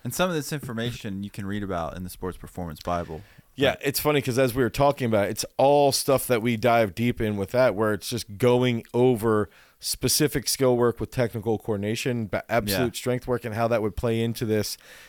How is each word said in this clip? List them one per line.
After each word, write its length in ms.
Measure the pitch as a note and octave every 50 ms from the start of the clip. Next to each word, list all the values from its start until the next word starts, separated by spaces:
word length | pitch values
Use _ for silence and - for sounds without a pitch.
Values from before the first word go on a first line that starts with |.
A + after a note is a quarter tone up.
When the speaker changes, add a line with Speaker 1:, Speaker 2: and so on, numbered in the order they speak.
| _
Speaker 1:
And 100 | A#2+ -
some 160 | - F3+ F#3
of 60 | F3
this 160 | D#3 C3+ -
information 680 | E3 C#3+ C3 C3 A#2 A2+ A2+ B2 A#2 - - G#2+ F#2+ G2
you 80 | G2+ G2+
can 140 | - - G2+
read 160 | F#2+ G2+ G#2
about 340 | G2+ F#2+ F#2+ E2+ E2 D2+ -
in 80 | F2 F#2
the 60 | F2+
Sports 280 | - - - F#2 E2+ -
Performance 420 | - - - - F2+ E2+ D#2 -
Bible. 420 | - - F2 F2 E2+ D#2+ D#2+ D2+ - - _ - _ _ _
Speaker 2:
Yeah, 160 | - C#3 C3
Speaker 1:
Right. 80 | A2 -
Speaker 2:
it's 180 | - C#3 C#3 -
funny 220 | - D3+ D3+ C#3+
'cause 160 | - C3 A#2 B2
as 160 | C3+ B2 G#2+
we 80 | C3+
were 80 | B2+ A2
talking 360 | - - C#3+ C#3+ C3+ - C3
about 200 | A#2 A2 G2+ G2+
it, 40 | F#2+
it's 120 | G#2+ - - - - -
all 340 | C3 C#3 C#3+ D3 C#3+ C#3
stuff 340 | B2+ - - - C3+ B2 - -
that 120 | B2+ A2+
we 160 | G#2 B2 A#2
dive 380 | A2 A#2+ A#2+ A#2 A#2 A2+ G2+ E2+
deep 260 | - A#2 A#2+ A#2 -
in 160 | A#2 G#2+ G#2+
with 140 | G2+ G2 -
that, 240 | - B2 C3 A#2+ F#2+
where 180 | G2 A2 G#2+
it's 160 | G#2 F#2 - -
just 300 | B2 A2+ - - G#2 F#2
going 460 | B2+ B2 B2 B2 B2+ B2+ A#2+ A2+ - - -
over 560 | A#2+ B2 B2+ B2+ G#2+ A2 A#2 G#2+ G#2+ G2+ - _ - - _ _ _
specific 640 | - - - - - B2+ - - D3+ C#3+ - C3+ G#2+ -
skill 280 | - - C3+ B2+ B2
work 240 | A#2+ A#2+ A#2+ A2 -
with 100 | A2+ -
technical 480 | - - B2 A2 - A#2 G2 A#2 A2 G#2
coordination, 680 | - - G#2+ G2+ G2 G#2 A2+ A#2 - C3+ A#2+ A#2+ A2+
ba-, 180 | G2 - G2+ - -
absolute 440 | G#2+ A#2 G#2 G#2 G2 F#2 B2 A#2 -
Speaker 1:
Yeah. 40 | -
Speaker 2:
strength 280 | - B2+ B2 B2 -
work, 180 | - B2 A#2 -
and 80 | A#2 G#2
how 120 | A2+ A#2 A2+
that 120 | A#2+ A2+
would 140 | G#2+ G#2+ -
play 260 | - - A#2+ A2+ A2+
into 220 | A2+ A#2 A2+ - B2
this. 320 | G#2+ G#2+ G#2+ G2+ - - - - - - - -